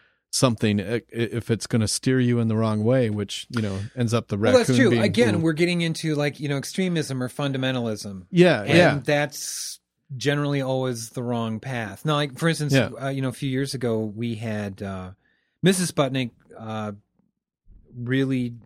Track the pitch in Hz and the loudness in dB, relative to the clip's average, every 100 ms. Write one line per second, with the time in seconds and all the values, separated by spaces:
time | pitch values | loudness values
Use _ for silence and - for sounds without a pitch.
0 | _ _ _ - 131 113 110 104 92 117 | _ _ _ 2 2 4 2 2 0 -4
1 | - - 117 117 - 113 - 120 107 - | -4 -4 -4 -4 -2 -4 0 0 0 0
2 | - 131 123 120 113 110 113 107 110 131 | 2 2 4 2 2 2 0 2 2 2
3 | 117 104 98 - - 120 104 98 107 - | 2 -2 -4 -8 -6 -4 -2 -4 -6 -2
4 | 120 113 - 101 113 254 220 127 233 233 | 0 0 0 0 4 4 6 4 4 4
5 | 208 226 233 170 165 156 175 175 165 160 | 2 2 2 2 0 2 0 0 -2 -2
6 | 160 147 147 139 147 143 - - 185 170 | -2 -2 -2 -4 -4 -4 -4 -4 -2 -2
7 | 139 131 123 - 143 135 131 131 117 107 | -2 -4 -6 -4 -4 -2 -2 -2 -2 -4
8 | 104 95 87 175 175 127 101 170 170 139 | -8 -12 0 6 6 6 4 6 6 4
9 | - 147 147 - - - - - _ _ | 2 0 0 -4 -10 -8 -10 -14 _ _
10 | - 131 123 143 147 143 131 131 131 120 | -16 -4 0 0 0 -2 0 -2 -2 -4
11 | 113 - 120 120 113 110 131 123 107 98 | -8 -8 -4 -2 -2 -6 -6 -6 -8 -6
12 | 156 147 147 131 165 160 151 135 110 - | -2 -2 -2 -2 -2 0 2 2 2 -2
13 | 135 135 135 113 139 131 135 131 123 113 | -6 -4 -4 -4 -4 -2 -4 -4 -2 -2
14 | 110 104 120 110 113 107 101 95 98 95 | -2 -4 -6 -6 -6 -6 -6 -8 -10 -10
15 | 92 95 _ _ _ _ 175 185 170 - | -12 -16 _ _ _ _ 2 2 0 0
16 | 139 131 123 - - - 110 110 107 104 | 0 0 -4 -8 -20 -16 -10 -6 -6 -10
17 | _ _ _ _ _ _ - - - 123 | _ _ _ _ _ _ -20 -20 -20 -10
18 | 120 131 135 131 123 117 | -2 0 2 0 -4 -8